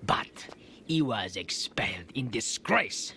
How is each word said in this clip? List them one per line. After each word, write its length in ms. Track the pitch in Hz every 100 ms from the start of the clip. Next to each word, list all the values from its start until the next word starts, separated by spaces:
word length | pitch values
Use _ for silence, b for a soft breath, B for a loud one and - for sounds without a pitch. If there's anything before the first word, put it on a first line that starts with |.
But 460 | - - - - - - B B -
he 160 | 165
was 340 | 143 110 92 92
expelled 760 | - - - - 98 92 87
in 160 | - 127
disgrace. 840 | 117 - - - 226 139 - -